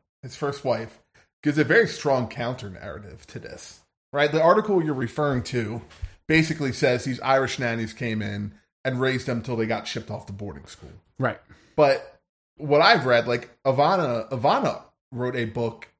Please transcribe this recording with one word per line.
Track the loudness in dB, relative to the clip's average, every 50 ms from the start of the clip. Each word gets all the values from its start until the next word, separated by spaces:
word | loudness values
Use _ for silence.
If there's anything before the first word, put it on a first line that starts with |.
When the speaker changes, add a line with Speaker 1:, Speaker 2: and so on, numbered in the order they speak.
| _ _ _ _ -18
Speaker 1:
his | -16 -10
first | -6 -4 -4 -4 -2 -2
wife, | -2 -2 -2 -4 -10 -16 _ _ _ _ _ _ _ _ _ -2
gives | 0 2
a | 2 4
very | 4 4 4 4
strong | 2 0 -2 0 2 2 2 0 -2
counter | -4 -6 -6 -6 -6 -8 -10 -14
narrative | -14 -14 -14 -14 -14 -14 -14 -16 -18 -20 -18
to | -16 -16 -16
this, | -14 -16 -16 -16 -18 -18 -20 -20 _ _ _ _ _ _ 0
right? | 0 2 2
The | 4 4
article | 6 6 6 6 4 2 2 2 2
you're | 0 -2
referring | -2 -4 -4 -2 -2 0 0 0 -2 -2
to | -4 -4 -4 -4 -4 -6 -10 -12 -16 -16 -12 -12 -12 -14 _ _
basically | 2 2 4 4 2 0 -2 -4 -4
says | -2 2 2 2 2 2 -2
these | -4 -6 -2
Irish | 0 2 4 4 2 0 -2 -2
nannies | -2 -2 -2 -2 -4 -6
came | -6 -6 -6 -4 -4 -4
in | -4 -4 -6 -6 -8 -8 -10 _ _ _ _ _ -6
and | -4 -2 0
raised | 0 0 0 0 -2
them | -4 -4 -4
till | -4 -4 -2
they | -2 0
got | -2 -2 -4 -6
shipped | -8 -8 -10 -8 -10
off | -10 -12 -10
to | -12 -12
boarding | -10 -10 -10 -12 -14 -16
school. | -20 -20 -20 -20 -20 -20 -20 _ _ _
Speaker 2:
Right. | -4 -4 -4 -4 -6 _ -20 -20 _ _ _ _
Speaker 1:
But | 4 4 4 4 2 -2 -10 -20 _ _ _ _ _ _ _ _
what | -8 -2 2 4 6
I've | 6 6 6 4 4
read, | 4 4 4 4
like, | 2 -2 -4 -4 -8 _ _ -2
Ivana, | 0 2 4 4 4 2 2 0 0 -2 -4 -4 -6
Ivana | -4 0 2 2 2 2 2 -2 -4 -4 -10 _ _ _ _ -12
wrote | -8 -6 -4 -4 -2
a | -4 -4
book, | -4 -4 -4 -4 -4 -6 -8 -16 -20 _